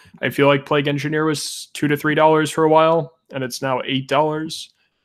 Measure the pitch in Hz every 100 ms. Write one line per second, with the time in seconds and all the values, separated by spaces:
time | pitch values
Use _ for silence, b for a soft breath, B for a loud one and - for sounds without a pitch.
0 | b - 131 131 143 143 - 151 143 143
1 | 147 156 156 147 - - - - 147 147
2 | 151 151 156 156 151 - 156 156 160 165
3 | 147 _ _ 139 127 - 135 127 123 131
4 | 131 139 156 156 160 - - _ _ _